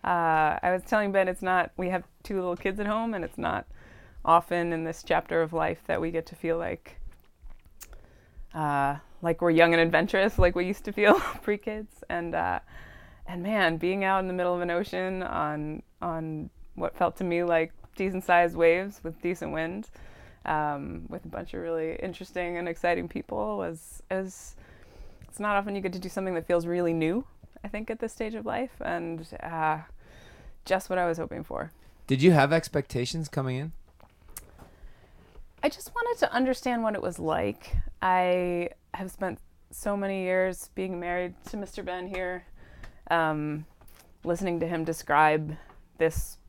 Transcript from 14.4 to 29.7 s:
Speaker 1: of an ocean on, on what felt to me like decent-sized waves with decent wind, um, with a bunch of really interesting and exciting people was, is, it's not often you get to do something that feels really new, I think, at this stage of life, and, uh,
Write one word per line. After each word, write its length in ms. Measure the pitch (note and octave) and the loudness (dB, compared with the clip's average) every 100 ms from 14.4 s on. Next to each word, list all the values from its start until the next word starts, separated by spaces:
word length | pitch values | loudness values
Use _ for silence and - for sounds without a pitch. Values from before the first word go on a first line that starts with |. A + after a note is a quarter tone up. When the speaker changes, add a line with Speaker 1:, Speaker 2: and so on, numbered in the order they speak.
| F3+ | 0
Speaker 1:
of 60 | F3+ | 0
an 100 | F3 | 0
ocean 520 | E3+ G3+ F#3 F#3 F#3+ | -2 -2 -4 -4 -4
on, 600 | F#3 - D3+ D3+ D3+ D#3 - _ | -4 -2 -2 -2 -6 -8 -14 _
on 500 | F3 D#3+ D#3+ D#3 D#3 - - | -6 -6 -6 -8 -10 -14 -18
what 220 | - E3+ - | -6 -6 0
felt 200 | E3+ - | -2 0
to 80 | |
me 180 | F#3 E3+ | -2 0
like 300 | F3 E3+ D#3+ - - - | 2 2 0 -6 -20 -4
decent-sized 600 | F#3+ F#3 - F3 F3 E3+ | -2 -2 4 6 6 6
waves 440 | E3+ E3+ G3 G3+ | 6 6 2 -8
with 180 | E3+ D#3+ | -12 -6
decent 300 | E3+ F3+ D#3 | -4 -4 -4
wind, 380 | D#3 E3 F#3+ A3+ - - - - - | -4 -4 -6 -10 -16 -18 -18 -20 -12
um, 640 | - D#3 D3+ C#3+ C#3 E3+ E3 | -2 0 0 -2 -6 -10 -10
with 160 | F#3 | -12
a 40 | E3 | -10
bunch 260 | - F3 | -10 -8
of 60 | - | -8
really 340 | E3+ E3 D#3+ - | -4 -4 -4 -4
interesting 600 | F#3+ E3+ F#3 F3+ F3 F3 | -8 -8 -10 -6 -4 -4
and 120 | F3 | -4
exciting 400 | E3 F3 E3+ F3 | -2 0 0 -2
people 480 | - - G#3+ G#3+ G#3 | -8 -6 -4 -2 -2
was, 440 | F3 E3 - - - | -4 -6 -14 -18 -6
is, 440 | F#3+ F#3+ - - - - - - - - - | -4 -4 -10 -18 -18 -20 -20 -20 -18 -18 -18
it's 180 | - - | -18 -6
not 160 | G#3 G3+ | 0 0
often 180 | G3+ | 0
you 60 | G3+ | -4
get 120 | F#3 | -4
to 60 | F3+ | -6
do 100 | F#3+ | -6
something 260 | - F#3+ | -4 -2
that 120 | F3 E3 | -4 2
feels 200 | F3 E3+ | 2 2
really 260 | F3 F3 | 0 2
new, 320 | E3 D#3+ G3+ C#4 - - - | 2 2 0 -2 -16 -20 -14
I 40 | G3+ | -8
think, 220 | G#3 A3 | -8 -6
at 80 | A3+ | -6
this 140 | A3+ | -6
stage 220 | - A3 | -6 -6
of 120 | A3 G#3+ | -6 -4
life, 240 | - B3+ - | -4 -4 -6
and, 460 | - E3+ E3+ E3 E3 - | -4 -4 -4 -8 -10 -12
uh, 360 | - E3 D#3 | -8 0 0